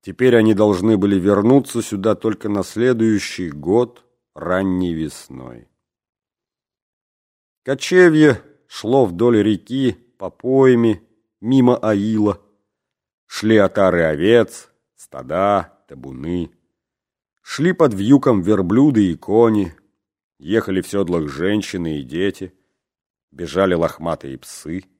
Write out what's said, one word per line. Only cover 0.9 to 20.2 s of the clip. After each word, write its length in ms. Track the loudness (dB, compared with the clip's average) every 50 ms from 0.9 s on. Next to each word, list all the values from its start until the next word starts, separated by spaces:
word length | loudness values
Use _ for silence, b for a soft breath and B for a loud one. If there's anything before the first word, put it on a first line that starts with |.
| 0
были 220 | 2 2 0 0 0
вернуться 640 | 2 2 2 2 4 4 4 2 2 0 -8 -8
сюда 320 | -8 -6 -10 -4 -2 -2 -2
только 340 | -2 -2 -6 -6 -6 -6 -4
на 140 | -4 -4
следующий 880 | -4 -6 -6 -2 -2 -2 0 0 0 0 0 -2 -4 -8 -10 -10 -10 -12
год 560 | -12 -10 -4 -2 0 0 0 -2 _ _ _ _ _ _ _ _ _
ранней 600 | -14 -6 -4 -2 -2 -2 -2 -2 -2 -4 -4 -4
весной. 720 | -6 -8 -10 -10 -16 -20 _ -20 -20 -18 -20 -20 -20 -20 _ _ _ _ _ _ _ _ _ _ _ _ _ _ _ _ _ _ _ _ _ _ _ _ _ _ _ _ _ _ _ _ _ _ _ _ _ _ _
Кочевье 800 | _ -8 -6 -6 -4 -2 4 4 6 6 6 6 4 4 2 0 -6 _ _ _ _
шло 380 | _ -18 -10 -4 0 2 2 2
вдоль 380 | 0 0 0 2 2 2 2
реки, 560 | 2 0 0 -2 _ _ -6 -2 -2 -2 -4 _ _ _ _
по 140 | _ -14 -14
пойме, 720 | _ _ -6 0 2 4 6 6 4 4 2 0 0 -2 _ _ _ _ _ _ _ _
мимо 340 | -4 0 2 4 4 4 2
аила. 640 | 2 0 -2 -2 0 -2 -2 -2 0 0 0 -2 -4 _ _ _ _ _ _ _ _ _ _ _ _ _ _ _ _ _ _ -16
Шли 200 | -6 0 2 4
отары 480 | 4 4 2 2 2 2 2 2 2 0
овец, 680 | 0 -2 0 2 4 4 4 2 0 -6 -20 -20 _ _ _ _ _ _
стада, 840 | _ -20 _ -18 -18 -12 -8 -4 -2 0 0 0 0 -2 -6 _ _ _ _
табуны. 640 | -20 -20 -18 -18 -16 -12 -8 -8 -6 -6 -6 -10 _ _ _ _ _ _ _ _ _ _ _ _ _ _ _ _ _ _
Шли 300 | _ -16 -8 -4 -4 -4
под 200 | 0 2 0 0
вьюком 500 | 0 -2 2 4 4 4 4 2 0 0
верблюды 680 | 2 0 0 0 0 0 2 2 2 2 2 2 0 0
и 60 | -2
кони. 580 | -6 -6 -2 2 2 4 4 2 0 -2 -4 -10 _ _ _ _ _ _ _ _ _